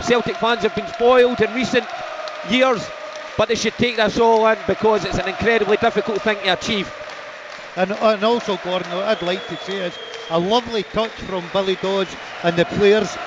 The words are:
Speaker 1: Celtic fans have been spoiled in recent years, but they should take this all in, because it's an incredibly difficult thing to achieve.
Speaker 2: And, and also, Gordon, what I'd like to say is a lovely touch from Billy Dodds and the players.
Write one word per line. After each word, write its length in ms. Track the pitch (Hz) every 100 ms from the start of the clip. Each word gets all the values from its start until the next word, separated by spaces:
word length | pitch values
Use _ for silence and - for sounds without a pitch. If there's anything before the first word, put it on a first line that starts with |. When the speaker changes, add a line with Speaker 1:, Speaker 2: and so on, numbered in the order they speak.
Speaker 1:
Celtic 340 | - 240 233 196
fans 260 | 226 233
have 140 | 220 214
been 120 | 196
spoiled 540 | - 240 254 247 240
in 100 | 214 233
recent 320 | 233 254 - - - - - - 185
years, 380 | 247 262 220 139 - - - - -
but 120 | 220
they 80 | 226
should 180 | 214
take 220 | - 247 220
this 240 | 214 -
all 260 | 226 220 220
in, 120 | 220 -
because 360 | 190 220 214
it's 140 | 185 180
an 100 | 180
incredibly 500 | 185 208 226 196 208
difficult 440 | 233 220 220 202
thing 160 | 220 202
to 100 | 196
achieve. 400 | 175 - 214 - - - - - - - - - 175
Speaker 2:
And, 160 | 190
and 320 | 208 214 208
also, 340 | 214 240 - 185
Gordon, 340 | 180 185 175
what 140 | 175 208
I'd 160 | 208
like 220 | 175 190 -
to 100 | 170
say 200 | - 196
is 200 | 175 - - - -
a 80 | 165
lovely 440 | 180 240 233 226
touch 280 | 180 208 220
from 320 | - - 190 170
Billy 220 | 196 190 185
Dodds 340 | 190 196 185 - - -
and 120 | 175 170
the 100 | 170
players. 520 | 180 202 214 180 -